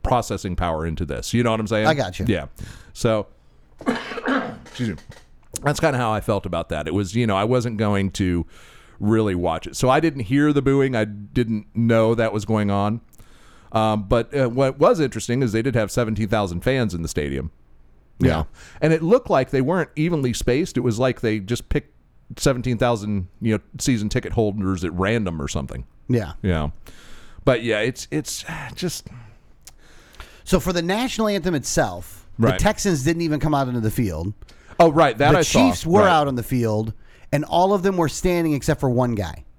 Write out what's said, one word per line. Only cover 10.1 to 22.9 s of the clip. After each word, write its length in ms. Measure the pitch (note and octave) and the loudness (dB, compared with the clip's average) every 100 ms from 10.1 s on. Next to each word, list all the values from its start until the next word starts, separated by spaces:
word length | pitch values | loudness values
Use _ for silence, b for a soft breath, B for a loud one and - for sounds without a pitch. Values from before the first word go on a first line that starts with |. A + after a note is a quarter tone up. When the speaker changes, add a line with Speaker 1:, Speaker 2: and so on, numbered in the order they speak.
| C#3 | -2
Speaker 1:
hear 300 | G2 C#3 D3+ | 0 2 4
the 80 | C#3+ | 4
booing. 340 | C3 C#3 C3+ A#2+ | 2 2 2 0
I 100 | G#2+ | -2
didn't 600 | G#2 G2+ - A2 G#2+ - A2 | -4 -4 -2 0 -2 -4 0
know 400 | A#2 A2+ A2+ A#2 | 4 6 4 2
that 180 | A2+ | 0
was 120 | G#2 G2+ | -2 0
going 260 | A2 G2+ | 0 2
on. 300 | G2+ G2+ A#2 - b b b b b b | 2 0 -2 -10 b b b b b b
Um, 320 | A2+ A2 G#2+ | 0 2 0
but, 300 | G2 A#2+ A#2 | 2 0 0
uh, 160 | C#3+ B2+ | 0 0
what 300 | B2 C3+ C3+ | 2 0 4
was 220 | F3 G#3 | 4 4
interesting 420 | C#3 A2 - B2 | 0 -2 -2 0
is 80 | C3 | 0
they 100 | A2 | 0
did 140 | B2 B2 | 0 0
have 160 | G#2 | 0
seventeen 360 | - A2+ G#2+ A2 | 0 -2 -2 0
thousand 340 | A2 G2 E2+ | 0 0 -2
fans 320 | B2 C3 A2 | 0 0 0
in 80 | E2+ | -2
the 60 | E2 | -4
stadium. 420 | - D2 C2+ C#2+ - _ - - - _ - | -4 -4 -4 -6 -12 _ -20 -20 -20 _ 0
You 80 | B2+ | 0
Speaker 2:
Yeah. 60 | |
Speaker 1:
know? 140 | D#2 D2+ B B B | 2 -4 B B B
And 120 | D#3 | 2
it 80 | D#3+ | 2
looked 260 | E3 B3 B3 | 4 2 4
like 200 | D#3 C3 | 0 2
they 100 | C3+ | 0
weren't 280 | C3 F#3 D#3+ - | 2 0 -2 -2
evenly 360 | D#3+ E3 C3 | 0 0 -2
spaced. 440 | A2+ - C3 F#3 C3 | -2 0 0 0 0
It 40 | |
was 160 | B2+ A2 | 0 0
like 200 | C3 B2 | 0 0
they 180 | A#2 A2 | -2 -2
just 280 | F#2+ A#2+ - | -4 -6 -2
picked 240 | D3 - _ _ - _ - | -4 -4 _ _ -20 _ 0
seventeen 400 | C#3+ B2 B2+ A2+ | 0 2 -2 0
thousand, 500 | B2 | 2